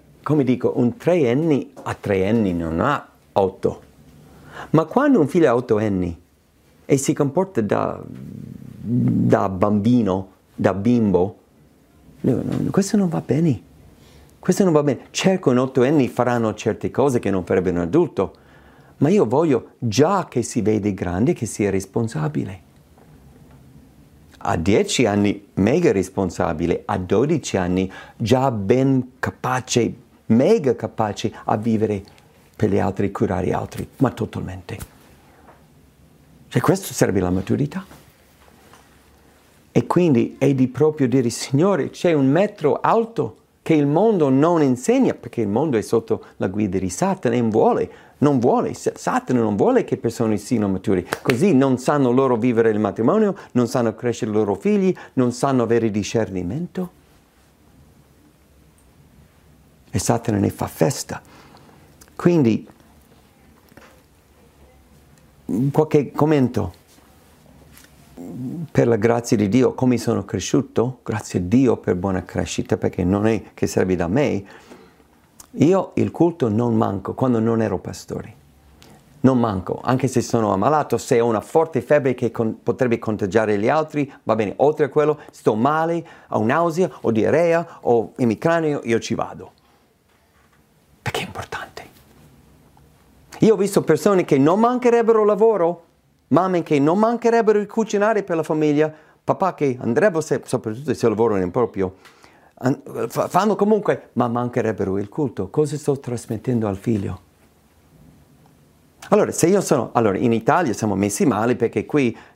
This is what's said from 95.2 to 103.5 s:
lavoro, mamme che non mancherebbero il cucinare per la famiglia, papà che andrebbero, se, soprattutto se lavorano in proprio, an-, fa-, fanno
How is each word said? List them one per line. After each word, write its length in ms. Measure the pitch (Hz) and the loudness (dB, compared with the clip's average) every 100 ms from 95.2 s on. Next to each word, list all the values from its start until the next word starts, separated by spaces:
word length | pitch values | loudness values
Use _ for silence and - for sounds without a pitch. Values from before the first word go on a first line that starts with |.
lavoro, 600 | 208 196 226 202 170 175 - _ _ _ - | 2 4 2 4 0 -2 -10 _ _ _ -2
mamme 340 | 147 190 180 | 0 2 -2
che 160 | 156 151 | 0 2
non 200 | 143 190 | 2 2
mancherebbero 600 | 220 233 233 233 214 208 | 2 0 2 2 2 2
il 80 | 202 | 0
cucinare 560 | - 220 202 208 208 | -4 -2 0 0 0
per 140 | 190 165 | -2 -4
la 60 | |
famiglia, 500 | 156 156 151 147 156 151 _ _ | -2 0 2 2 0 -4 _ _
papà 300 | - 131 190 | -4 -2 -2
che 240 | - 143 123 | -2 -2 -2
andrebbero, 400 | 117 117 208 160 | -2 2 2 2
se, 220 | 151 139 | -2 -4
soprattutto 480 | - 123 110 110 147 | -2 -6 -4 -6 -6
se 160 | 110 117 | -2 0
lavorano 340 | 104 117 101 | 2 2 0
in 80 | 90 | 0
proprio, 440 | 131 117 95 92 - - _ - _ _ | 0 -2 -2 -4 -6 -20 _ -20 _ _
an-, 260 | - 131 143 - 123 113 | -6 -4 -4 -6 -10 -6
fa-, 220 | 143 95 | -4 -2
fanno 260 | 175 214 | 0 0